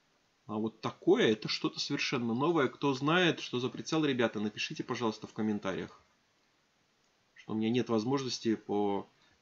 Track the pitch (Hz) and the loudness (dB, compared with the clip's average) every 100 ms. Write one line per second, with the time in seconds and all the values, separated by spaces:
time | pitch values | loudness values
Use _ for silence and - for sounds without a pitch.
0 | _ _ _ _ - 107 110 - 127 - | _ _ _ _ -8 -4 -4 -4 -8 -2
1 | - 226 156 110 - - 160 - - 139 | 4 6 6 4 0 -4 -4 -4 -4 -2
2 | - 135 120 117 147 165 127 - 143 131 | -2 -2 0 0 2 2 2 0 -2 0
3 | 139 175 175 135 - 123 123 - - 160 | 2 4 4 2 -4 -4 -4 -4 -2 0
4 | 147 127 113 107 104 - - 160 - 117 | 2 2 2 2 -4 -2 -6 -6 -6 -2
5 | 117 107 - - 107 104 98 90 87 - | -2 -2 -8 -4 -2 0 -2 -4 -8 -12
6 | _ _ _ _ _ _ _ _ _ _ | _ _ _ _ _ _ _ _ _ _
7 | _ _ _ - - 107 110 123 113 113 | _ _ _ -20 -8 -2 2 2 2 0
8 | 110 139 131 - 117 104 - 104 104 98 | 2 -2 -2 -4 -2 -2 0 0 2 0
9 | - _ _ _ | -4 _ _ _